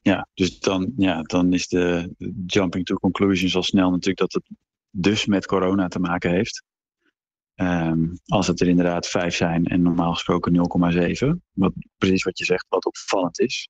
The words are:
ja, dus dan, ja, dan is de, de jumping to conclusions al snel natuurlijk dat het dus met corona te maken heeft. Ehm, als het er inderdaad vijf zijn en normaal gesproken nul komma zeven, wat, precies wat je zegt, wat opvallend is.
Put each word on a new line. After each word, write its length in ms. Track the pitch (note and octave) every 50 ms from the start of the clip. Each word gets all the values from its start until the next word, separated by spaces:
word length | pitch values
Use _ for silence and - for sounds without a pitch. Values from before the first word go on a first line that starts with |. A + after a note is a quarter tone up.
ja, 260 | _ G#2 F#2+ - - _ _
dus 240 | - F#2+ F2 - -
dan, 320 | - - G2 F#2+ F#2 F#2 -
ja, 260 | C3+ G2 F#2+ E2+ D#2+ D#2+
dan 300 | - - F2+ F2 F2+ F2+
is 160 | F2 - -
de, 460 | - F2+ F2 F2 F2 F2 E2+ F#2 - _
de 140 | F#2 F#2+ F2+ A2 F#2
jumping 400 | F2+ - G#2 F#2+ F2+ - F#2+ F2+
to 80 | - G2
conclusions 640 | F#2+ - F#2+ F2 - G2+ G2 G2 F2+ F2+ F2+ F2
al 60 | F#2 F2+
snel 280 | - - G2+ F#2 F2+
natuurlijk 280 | F2+ F2+ E2+ G2 F#2 -
dat 140 | F#2 F#2 -
het 120 | F2 - _ G#2 _ _ _ _ _ _ _
dus 360 | _ - E2+ G2 G#2 G#2 -
met 200 | - G2+ F#2+ F2+
corona 420 | - - F#2+ F#2 F#2 F#2+ G2 F#2 F2
te 100 | - F2+
maken 320 | F2+ F2 F2 F2+ - F2+
heeft. 320 | E2+ F2+ A2+ - - - _ _ _ _ _ _ _ _ _ _ _ _ _ _ _ _ _ _ _
Ehm, 520 | - F#2 F2+ F2 F2 E2 E2 D#2+ E2 E2 E2 F2 F2+ _
als 200 | - - G#2+ F2+
het 140 | F2 F2 F2
er 80 | - F2+
inderdaad 400 | F2 F2+ F2 F2 F2 E2+ E2 -
vijf 280 | - G2+ F2 F2 E2+
zijn 280 | - F#2 F2 E2+ E2 E2+
en 160 | - - F#2 F2
normaal 300 | F2 E2+ E2+ E2+ E2+ E2
gesproken 400 | - - - E2+ F2 F2 - F2
nul 140 | F2 F2
komma 240 | E2+ - F2+ F2 E2+
zeven, 520 | E2+ F2 F2 F2 F2+ - - C3+ E3+ F3+ _ _ _
wat, 200 | - F#2+ F2+ - - - _ _ _
precies 240 | - F#2+ F#2 F#2+ -
wat 160 | F#2+ F2+ -
je 60 | -
zegt, 220 | - F2+ F#2 - _
wat 160 | - F#2 -
opvallend 560 | G2 - - - - - G2+ F2+ E2+ E2 -
is. 280 | - - - - - -